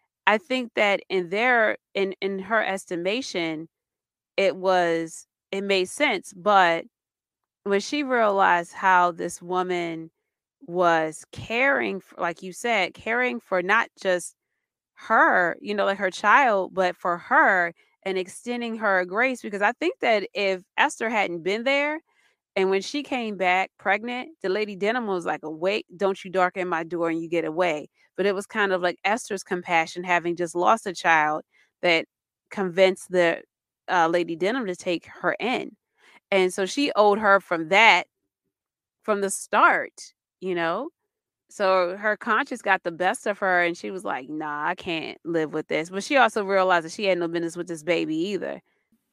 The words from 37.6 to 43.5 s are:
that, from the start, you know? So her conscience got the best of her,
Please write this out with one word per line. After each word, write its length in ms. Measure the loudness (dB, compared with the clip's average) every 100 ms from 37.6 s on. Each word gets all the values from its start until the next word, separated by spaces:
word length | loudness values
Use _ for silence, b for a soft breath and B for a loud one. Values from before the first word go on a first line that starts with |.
| 2
that, 360 | 6 8 6 2 _ _ _ _ _ _ _ _ _
from 200 | -4 -2
the 100 | -2
start, 800 | -6 -2 4 4 2 -4 -12 -20 _ _ _
you 140 | -6
know? 360 | -2 -2 -4 -8 -14 _ _ _ _ _
So 480 | -2 2 2 2 -2
her 180 | -2 -2
conscience 440 | 0 0 0 -6
got 220 | 0 0
the 80 | 0
best 340 | -2 -2 0 -4
of 140 | -2
her, 240 | 2